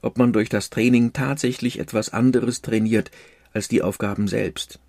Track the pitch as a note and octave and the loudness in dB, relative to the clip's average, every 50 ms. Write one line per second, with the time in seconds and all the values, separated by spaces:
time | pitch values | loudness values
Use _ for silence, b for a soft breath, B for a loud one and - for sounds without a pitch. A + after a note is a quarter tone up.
0 | - A2 - A2+ B2 A#2+ A2 A2 A2 - - G#2 - - - A2 A2 B2 B2 A#2+ | -4 -4 0 2 2 4 4 2 0 0 -2 -4 -4 -4 -2 0 2 4 4 4
1 | A#2 A#2 - - C3 C3+ C#3 - - B2 B2+ - - B2 - - - - - A2 | 4 2 0 -2 -2 -2 -2 0 -2 -2 -2 -2 -4 -4 -4 -4 -10 -4 -4 -4
2 | G#2+ - - G#2+ B2 C3 B2+ A#2+ A#2 A#2+ A#2 - - - A2+ A2 A2 A2 A2+ G#2+ | -4 -2 0 2 2 4 4 4 0 0 -4 -4 -4 -2 0 0 2 2 2 0
3 | G#2 - b b b b b b b b b A2 G2+ - A#2 - - F#2 G2+ - | 0 -2 b b b b b b b b b -6 -4 0 0 0 0 0 -2 -2
4 | - G2+ G2+ - G#2 G2 G#2 A2 G2+ F2+ - - - - - - _ | -4 -4 -2 -2 -2 -2 0 -2 -2 -4 -6 -8 -12 -12 -14 -20 _